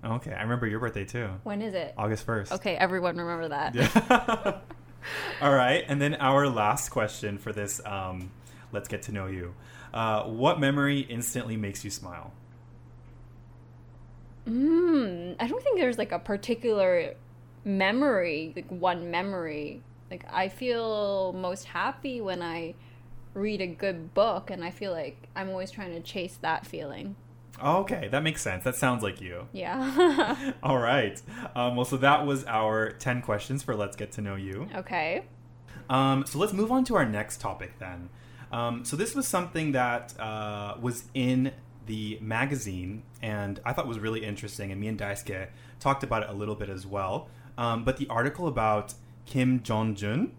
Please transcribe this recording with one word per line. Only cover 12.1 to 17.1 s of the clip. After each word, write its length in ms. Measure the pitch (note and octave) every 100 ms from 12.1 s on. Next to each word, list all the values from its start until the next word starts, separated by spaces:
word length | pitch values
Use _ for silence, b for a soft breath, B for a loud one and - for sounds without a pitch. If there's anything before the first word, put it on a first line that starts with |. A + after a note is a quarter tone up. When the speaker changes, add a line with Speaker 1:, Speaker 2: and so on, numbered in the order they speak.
| F2 F2 - - - - - - - - - - - - - - - - - - - - - -
Speaker 2:
Mm, 880 | A#3 C#4+ E4 F4 D#4 A3+ F3 F3 F3
I 80 | A#3+
don't 160 | A4+
think 160 | C5+ G#4+
there's, 180 | C4 A#3
like, 140 | G#3
a 80 | -
particular 960 | - G3+ - A3+ A#3+ G#3 F#3+ F3 D#3